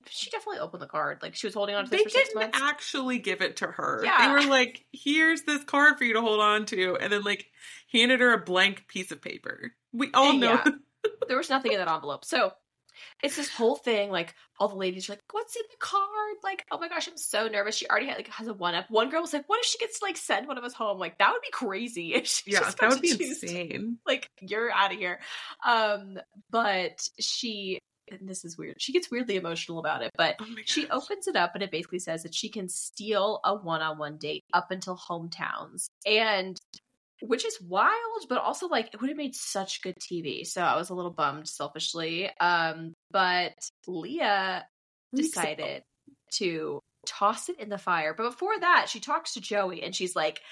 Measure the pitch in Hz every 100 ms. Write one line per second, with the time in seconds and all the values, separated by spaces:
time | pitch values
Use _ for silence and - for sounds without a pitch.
0 | - - - 440 440 370 - 139 143 156
1 | 147 143 - - 208 202 202 202 196 381
2 | 427 480 539 427 - 269 277 294 - 285
3 | 254 247 190 185 185 - 175 175 151 -
4 | - 339 226 285 285 269 247 - - -
5 | 285 302 320 320 - 285 294 277 294 294
6 | 240 220 233 214 208 214 208 196 185 175
7 | 202 208 202 196 - _ - - - 233
8 | 240 254 247 220 165 180 196 190 - 190
9 | 185 151 - - - - 240 - _ 233
10 | 277 254 277 277 233 240 294 - - _
11 | 427 - - 262 339 269 233 202 170 160
12 | 143 139 - 240 214 - _ _ _ -
13 | - - 285 302 285 - 233 285 247 214
14 | 202 180 170 - _ - 202 190 185 185
15 | 190 208 - 415 466 494 440 - - 392
16 | 392 427 427 415 392 381 - - 330 339
17 | 330 - - 214 220 208 208 220 - 214
18 | 269 - - - 226 196 175 170 - 220
19 | 254 320 330 294 285 440 480 - 453 -
20 | 392 - - 196 277 262 240 - 220 190
21 | 170 - 202 480 554 - 226 196 240 226
22 | 165 - - - 196 196 - - 220 262
23 | 339 226 277 - 175 175 170 - 220 233
24 | - 262 - _ 190 208 233 190 196 190
25 | 180 175 - - - - 247 233 214 208
26 | 196 190 - - _ 233 214 190 170 -
27 | - - - - 233 208 190 185 - _
28 | - 190 190 185 165 165 160 - - 339
29 | - 240 240 190 170 165 - 165 156 143
30 | 113 - 165 - 220 226 - 302 294 269
31 | - 392 392 254 175 190 196 156 - 180
32 | 170 165 165 - 208 220 185 - - -
33 | 208 208 202 208 180 208 175 160 160 151
34 | 147 151 147 151 - 180 - 190 185 180
35 | - 170 165 165 165 - 160 185 - -
36 | 202 214 226 202 185 175 - - _ _
37 | _ _ 226 - 453 - 175 190 269 453
38 | 466 440 - 247 - 294 359 262 220 214
39 | 262 302 277 - - 202 190 - 185 180
40 | - 175 151 90 - 185 165 139 170 180
41 | 180 160 147 147 156 - 147 160 - 165
42 | 165 165 196 - 175 170 165 - 165 -
43 | _ 196 180 180 170 - - - - 180
44 | 170 330 233 202 190 185 - _ _ _
45 | _ 262 320 - 156 156 151 139 - _
46 | _ _ _ - 185 160 156 143 - _
47 | - - 202 226 - 359 214 196 - 170
48 | 156 160 233 247 381 440 349 302 - 220
49 | 269 311 320 233 - 208 185 180 - 190
50 | 185 175 156 165 -